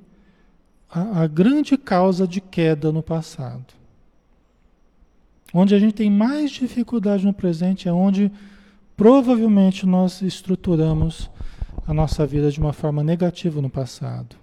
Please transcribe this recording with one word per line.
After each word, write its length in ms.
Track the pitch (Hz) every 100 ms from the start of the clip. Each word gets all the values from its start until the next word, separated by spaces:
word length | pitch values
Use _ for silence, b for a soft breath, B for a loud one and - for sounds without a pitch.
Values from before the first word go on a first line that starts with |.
| - b b b b b _ _ _
a, 300 | 165 208 185
a 60 | 160
grande 500 | 156 202 294 285 269
causa 500 | - 180 185 180 185
de 140 | 185
queda 500 | - - 160 156 156
no 100 | 160
passado. 640 | 156 165 156 - 127 127 127 _ - _ _ _ _ _ _ _ _ _ _ _ _ _ _ _ _
Onde 200 | 170 196
a 60 | 202
gente 140 | 214
tem 160 | 214 208
mais 420 | 202 226 294 294
dificuldade 760 | - 247 254 226 240 202 202 196
no 80 |
presente 540 | 196 180 165 180 190 180
é 60 |
onde 380 | 175 196 190 202 202 B B B B _ -
provavelmente 880 | 208 269 247 240 226 202 190 185 190
nós 360 | 185 185 -
estruturamos 1080 | 190 - - 185 202 165 160 156 160 - - B B B B B -
a 60 |
nossa 320 | 156 151 - 147
vida 260 | 147 147
de 80 | 143
uma 140 | 151
forma 300 | 135 156 147
negativa 580 | 151 170 175 - 175 151
no 80 | 135
passado. 680 | - 127 - 127 120 120 -